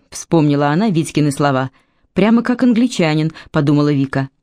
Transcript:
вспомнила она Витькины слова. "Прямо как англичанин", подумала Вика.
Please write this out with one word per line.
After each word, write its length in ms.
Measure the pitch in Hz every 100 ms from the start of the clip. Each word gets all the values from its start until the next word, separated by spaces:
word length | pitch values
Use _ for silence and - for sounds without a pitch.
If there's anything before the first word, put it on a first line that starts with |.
| _
вспомнила 580 | - - 170 147 143 143
она 220 | 156 226
Витькины 420 | 165 151 - 147
слова. 380 | 139 143 131 131 _ _ _ _
"Прямо 300 | - 202 233
как 200 | 233 247
англичанин", 680 | 254 226 247 - 160 156 156 - -
подумала 420 | 160 147 147 147
Вика. 360 | 143 135 139 135 _